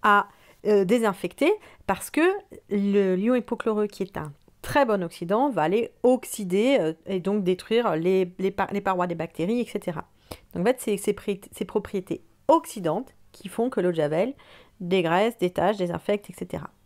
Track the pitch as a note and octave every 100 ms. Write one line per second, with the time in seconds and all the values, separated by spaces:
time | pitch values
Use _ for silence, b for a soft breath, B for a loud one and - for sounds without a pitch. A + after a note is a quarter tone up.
0 | G#3+ G3+ G3+ b b b - G#3 F#3 A#3+
1 | A3+ F3+ F3+ - C#4+ G#4+ B B - F#3+
2 | - - E4+ G4 - - _ G#3 G3+ G3+
3 | G3 F#3 G#3+ B3+ - A#3 - G#3+ G#3+ -
4 | G3 - D#3 C#3+ _ _ - D4 C4 G3+
5 | E3+ - E3+ G#3 C#4+ G3+ D#3 G#3 A#3 _
6 | B3 B3+ - - F#3+ F#3 A#3+ C4+ D#3+ E3
7 | - G3 F3 G#3 F#3 F3+ - A3+ A#3 D#3+
8 | F3 F#3+ F#3 F3+ F#3+ G3 G3 G3+ G3 F#3
9 | F3+ E3+ E3 - E3+ A#3+ A3+ - - D#3+
10 | - B B B B E3+ F#3+ B3+ - G3+
11 | - G3+ - G3 - - F#3+ G#3+ G3+ G3+
12 | F#3 - - _ - D#4+ D#4+ - F3 E3+
13 | C4+ _ - - F#3 - A#3+ A#3+ F3+ E3
14 | D3 D#3+ A3 C#4 B B B _ F3 F#3+
15 | E3 F3 A3 A#3 F3+ F3+ F3+ G#3 F3+ E3+
16 | - G#3 - - F3+ F3 - _